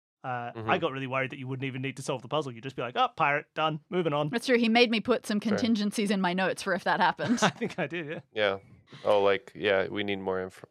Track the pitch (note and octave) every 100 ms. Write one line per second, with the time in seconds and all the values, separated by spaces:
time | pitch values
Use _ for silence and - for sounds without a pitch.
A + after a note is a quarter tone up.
0 | _ _ C3+ B2 A#2+ A2+ A2 F3+ D#3+ C3+
1 | C3 C3 C3 C#3+ B2+ C3 C3+ B2+ C3+ C3
2 | D3 C3 A#2 D3 C#3 A#2 C3+ C3+ B2 A#3+
3 | B3+ - D3 D3 - - D#3 D3 - F3
4 | D#3+ D3 D3 A#3 - A#3+ A#3 A#3 B3 A3
5 | B3 A3+ - G#3 A3+ G#3 A3+ G#3+ G#3 A3
6 | G3+ G3 F#3 F#3 F3+ - G3 F3 F#3+ D#3+
7 | F3 E3 D3+ A#3 G#3 - A3 - D3 F3
8 | D3 E3 - A2 G#2 G2 - - _ -
9 | G#2+ G#2 G2+ G2 - - G2+ F#2+ F#2 G2+
10 | G#2 G2 F#2+ F#2 F#2 - -